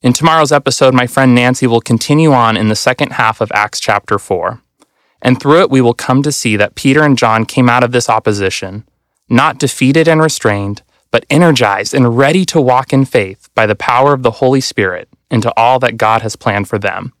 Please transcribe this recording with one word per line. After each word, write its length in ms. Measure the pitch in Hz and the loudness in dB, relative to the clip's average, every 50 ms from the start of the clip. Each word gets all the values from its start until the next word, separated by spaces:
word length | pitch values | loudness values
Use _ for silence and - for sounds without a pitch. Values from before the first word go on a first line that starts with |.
In 120 | - 127 123 | 0 0 0
tomorrow's 400 | - 151 165 160 160 151 139 156 | 2 0 2 2 2 2 2 0
episode, 420 | 143 - - 131 - 147 131 127 | 0 0 -2 -2 2 2 2 2
my 140 | 127 123 123 | 2 -2 -2
friend 260 | - - 135 127 120 | 0 2 2 4 4
Nancy 320 | 120 123 123 127 - - | 4 2 0 0 0 0
will 140 | 123 117 117 | 0 0 0
continue 500 | - - 117 113 - - 143 151 160 156 | 0 0 -2 -2 0 0 0 2 2 2
on 260 | 139 123 117 113 110 | 2 2 2 2 0
in 120 | 113 110 107 | 0 0 -2
the 80 | 107 | -2
second 380 | - - 131 127 - 151 139 - | 0 -2 -2 -2 -2 -4 -8 -4
half 260 | - 123 113 113 - | -2 -2 -2 0 -2
of 100 | 113 104 - | -6 -4 -2
Acts 280 | 104 104 107 - - | -2 -2 -2 -6 -8
chapter 380 | - - 107 104 _ - 107 98 | -4 -2 -2 -2 _ -4 -6 -6
four. 440 | - - 98 87 85 90 - - _ _ _ _ _ _ _ _ _ _ _ _ | -4 -4 -4 -4 -4 -6 -8 -8 _ _ _ _ _ _ _ _ _ _ _ _
And 200 | - 127 127 127 | 0 0 0 0
through 220 | - 139 151 165 147 | 2 2 4 4 4
it, 80 | - | 2
we 100 | 139 131 | 2 2
will 140 | 127 120 120 | 2 2 0
come 280 | - - - 127 131 143 | -2 -2 0 0 0 0
to 80 | 151 | -2
see 260 | 143 - - 117 107 | -4 -4 -4 -2 0
that 200 | 101 104 - _ | 0 -2 -2 _
Peter 260 | - - 139 135 151 156 | -4 0 0 2 2 4
and 160 | 147 135 113 | 2 2 2
John 260 | - 117 110 110 110 | 2 0 0 0 -2
came 240 | - - - 127 123 | -4 -2 0 0 2
out 140 | 120 123 123 | 2 2 0
of 80 | 120 | 0
this 180 | 123 123 - - | -2 -2 -2 0
opposition, 760 | 113 110 - - 104 101 101 95 - - - 95 95 104 - _ _ _ _ _ _ _ _ _ | -2 -2 0 -2 -4 -2 -4 -4 -6 -6 -10 -12 -12 -14 -16 _ _ _ _ _ _ _ _ _
not 300 | 120 120 139 160 143 - | 0 0 0 0 -2 -2
defeated 480 | - 131 - - 135 131 139 165 160 | -6 -6 -4 -2 0 2 2 2 2
and 140 | 160 160 156 | 2 2 2
restrained, 640 | 156 160 - - - 113 104 101 101 101 104 - _ _ _ _ _ _ | 2 0 -2 -2 -2 -2 -2 -2 -4 -8 -8 -12 _ _ _ _ _ _
but 160 | - 117 - _ | -4 -4 -4 _
energized 640 | - 147 175 170 151 127 120 104 101 98 101 - - | 0 2 2 2 2 2 2 0 0 -2 -4 -4 -2
and 220 | 139 127 120 117 | 0 0 0 2
ready 280 | 120 139 139 160 190 185 | 2 0 2 2 0 -2
to 160 | - - 170 | 0 0 0
walk 320 | 139 127 123 127 135 _ - | 2 2 2 2 0 _ 0
in 120 | 135 135 | 0 0
faith 440 | - - 123 101 95 98 _ _ _ _ | 0 0 -2 -2 -2 -8 _ _ _ _
by 100 | - 110 | -2 0
the 80 | 104 107 | 0 0
power 380 | - - - 123 123 135 143 143 | -2 -2 0 2 2 4 2 2
of 100 | 131 127 | 2 0
the 100 | 120 110 | -2 -2
Holy 280 | - 139 127 131 135 | 0 0 0 0 0
Spirit 480 | 127 - - - 104 92 90 90 - _ _ _ _ _ | -2 -4 -4 -4 -4 -4 -4 -8 -12 _ _ _ _ _
into 220 | - 117 104 117 - | -4 -2 -2 -2 0
all 240 | - 113 120 131 127 | 2 2 2 2 2
that 160 | 131 120 113 | 0 -2 -2
God 260 | 113 117 110 110 113 107 | 0 0 0 0 0 -2
has 140 | 110 - | -6 -12
planned 320 | - - 117 101 101 104 - | -6 -6 -4 -4 -4 -4 -4
for 100 | - 104 | -6 -6
them. 340 | 101 101 87 98 98 127 _ _ | -6 -6 -8 -8 -12 -14 _ _